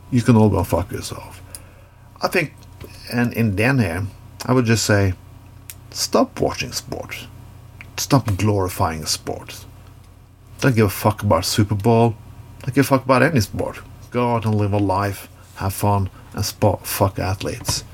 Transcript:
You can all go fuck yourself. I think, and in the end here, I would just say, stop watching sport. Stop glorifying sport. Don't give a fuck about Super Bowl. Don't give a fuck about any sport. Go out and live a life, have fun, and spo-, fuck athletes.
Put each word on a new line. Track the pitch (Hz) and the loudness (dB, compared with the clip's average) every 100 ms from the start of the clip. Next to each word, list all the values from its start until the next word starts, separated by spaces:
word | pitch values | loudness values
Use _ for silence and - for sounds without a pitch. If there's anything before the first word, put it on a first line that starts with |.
| - | 0
You | 127 | 0
can | 117 113 | 6 6
all | 107 | 6
go | 92 | 4
fuck | 87 82 87 | 0 -2 -2
yourself. | - - - - - - - - - - - - - | -8 -10 -12 -14 -20 -20 -20 -20 -20 -20 -20 -20 -4
I | - | 0
think, | 190 160 - - - - - - | 0 -2 -8 -20 -20 -20 -18 -6
and | 120 120 | 0 0
in | - 113 95 | 2 0 2
the | |
end | 117 135 | 2 4
here, | 98 82 101 - - - - | 2 0 -6 -10 -20 -10 0
I | |
would | 127 113 | 2 4
just | 113 - | 2 4
say, | 101 98 90 - - - - - - - | 4 4 0 -10 -20 -20 -20 -20 -20 -16
stop | - - 208 262 - | -8 -2 0 0 -2
watching | - - 127 | -4 -4 -8
sport. | - - - - - - - - - - - - - | -8 -10 -12 -10 -14 -16 -20 -20 -20 -20 -20 -14 -8
Stop | - 139 113 95 | 0 0 2 0
glorifying | 107 101 90 - 90 80 76 | 0 0 -2 -2 -4 -2 -6
sport. | - - - - - - - - - - - - - - - | -6 -6 -12 -12 -18 -18 -20 -20 -20 -20 -20 -20 -20 -20 -2
Don't | 139 113 | 0 4
give | 104 | 2
a | |
fuck | - 110 - | 2 -2 0
about | 104 82 - | 0 0 0
Super | - 104 104 | 0 0 2
Bowl. | 113 113 117 110 - - - - | 4 4 4 0 -14 -20 -20 -12
Don't | - | -4
give | 143 131 | 0 2
a | |
fuck | 135 127 | 2 2
about | 127 | 4
any | 135 151 | 4 2
sport. | 98 - - - - - - | -2 -4 -6 -8 -18 -20 -8
Go | 123 120 117 | -2 0 0
out | 110 | 0
and | 107 | 0
live | 104 | 2
a | 104 | 0
life, | 101 92 101 98 - - - - | 0 0 -2 -6 -14 -20 -20 -6
have | 98 | -6
fun, | - 104 101 95 - - | 0 0 2 -2 -8 -14
and | - | -6
spo-, | 98 - 107 92 - | -6 0 0 0 -6
fuck | - 98 - | 0 0 0
athletes. | 92 95 - - - - - | -4 -2 -6 -6 -6 -6 -8